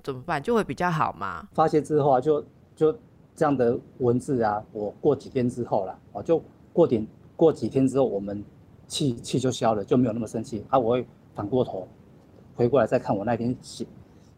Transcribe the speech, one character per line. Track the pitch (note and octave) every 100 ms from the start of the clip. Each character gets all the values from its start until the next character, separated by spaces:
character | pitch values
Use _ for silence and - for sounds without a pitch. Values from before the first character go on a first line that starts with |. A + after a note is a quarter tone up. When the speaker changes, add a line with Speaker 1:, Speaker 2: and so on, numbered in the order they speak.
Speaker 1:
怎 | -
么 | C3
办？ | B2+ D#3
就 | D3
会 | A3+
比 | F3+
较 | C#3 F3+
好 | D#3+ A#2
吗？ | - G2 E2+ -
Speaker 2:
发 | - D#3
泄 | D#3
之 | C#3 D3+
后 | C#3+
啊， | B2+
就， | C#3+ D3 - - _
就 | - D#3 D#3 - _ _ -
这 |
样 | D#3 C3+
的 | A#2 C#3 - -
文 | B2 B2
字 | - C3
啊， | G#2+ G#2 -
我 | G#2+ G#2 -
过 | D#3
几 | C3+ G2+
天 | C3 B2
之 | A#2+
后 | A2+ A#2 F#2+
啦， | - -
哦， | -
就 | C3 D#3+ - - -
过 | - D3+
点， | A#2+ A2 - - -
过 | D#3+
几 | C#3+ A2
天 | C#3 C3
之 | B2+
后， |
我 | A#2+ G2
们 | G2+ G2+ G#2 - - - -
气， | - D3
气 | A#2 - C#3
就 | B2+
消 | B2 A#2
了， | G#2+
就 | G2 C3
没 | B2+
有 |
那 | A2+
么 | A2
生 | A2+
气 | A2 G#2+ -
啊。 | C3+
我 | A2+
会 | B2+ A#2+ - -
反 | - G#2
过 | B2+
头 | A#2 F#2+ D#2+ - - - _ - - -
回 | A#2+
过 | C3+
来 | A2
再 | B2+
看 | - G#2+
我 |
那 | G#2+ A#2
天 | A#2 B2+
写， | - - A3+ - - - -